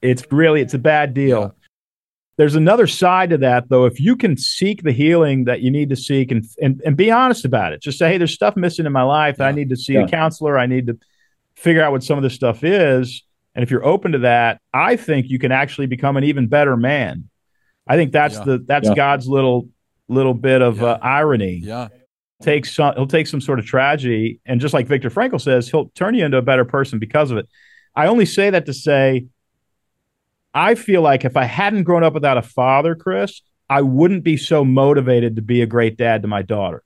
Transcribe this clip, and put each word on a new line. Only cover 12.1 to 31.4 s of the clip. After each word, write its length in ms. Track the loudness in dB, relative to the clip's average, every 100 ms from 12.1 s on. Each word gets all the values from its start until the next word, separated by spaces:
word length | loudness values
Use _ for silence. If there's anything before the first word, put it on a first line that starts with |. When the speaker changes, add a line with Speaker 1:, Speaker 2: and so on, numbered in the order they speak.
| -2
Speaker 1:
of 40 |
this 120 | -2
stuff 300 | -2 -4 -2
is." 580 | -2 2 2 2 -2 -10 _ _ _
And 80 | -6
if 80 | -2
you're 140 | 0
open 280 | 0 0 0
to 60 | 0
that, 400 | 2 2 2 -2 _
I 240 | -2 0 -2
think 320 | -2 -2 -2
you 100 | -2
can 140 | 0
actually 340 | 0 -2 -4 -6
become 300 | -4 -2 0
an 80 |
even 220 | -2 0 0
better 280 | 2 2 2
man. 520 | 0 -2 -4 -8 -16 _ _ _ _ _ _
I 100 | 0
think 140 | 2
that's 260 | 2 0 -2
Speaker 2:
Yeah. 60 |
Speaker 1:
the, 140 | -4 -4 0
that's 220 | 0 2
Speaker 3:
Yeah. 60 |
Speaker 1:
God's 340 | 2 2 0 0
little, 400 | 0 2 0 -4 _ _ _ _
little 260 | 0 0
bit 280 | 0 2 2
of, 160 | 2 0
Speaker 2:
Yeah. 60 |
Speaker 1:
uh, 140 | -2 -2
irony. 580 | -2 0 0 0 -2 -6
Speaker 2:
Yeah. 260 | -10 -12 -14 _ _ _ _ _
Speaker 1:
Take 240 | -2 -2
some, 300 | -2 -2 -2
he'll 120 | 0 -2
take 180 | -2 -2
some 140 | -8
sort 180 | -4 -6
of 80 | -2
tragedy, 720 | 0 0 0 -2 -2 -4 -6 -4
and 140 | -4
just 100 | 0
like 140 | -2 0
Viktor 240 | -2 -2
Frankl 300 | -2 -2 -2
says, 280 | 0 0 0
he'll 200 | -4 -4 -6
turn 180 | -4
you 100 | -2
into 120 | 0 0
a 40 |
better 220 | 2 0
person 340 | 0 -2 -4 -6
because 300 | -4 -2 0
of 40 | -2
it. 80 | -8 _ _ _ _
I 120 | -2 0
only 180 | 2
say 240 | 0 2 0
that 140 | 0 -2
to 60 |
say, 540 | -8 0 2 2 0 -6 _ _ _ _ _ _ _ _ _ _ _ _
I 200 | -2 0
feel 280 | 0 0 2
like 220 | 4 2
if 120 | 0
I 80 | -2